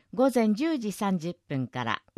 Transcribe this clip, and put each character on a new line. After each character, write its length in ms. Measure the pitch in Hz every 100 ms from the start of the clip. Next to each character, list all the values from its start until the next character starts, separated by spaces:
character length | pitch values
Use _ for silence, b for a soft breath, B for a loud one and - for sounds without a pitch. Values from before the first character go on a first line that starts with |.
| b
午 160 | 185 269
前 200 | 247 220
十 240 | 208 320 311
時 140 | 208
三 260 | 185 202 185
十 180 | 160 - -
分 200 | 139 123
か 160 | 127
ら 200 | 117 107 -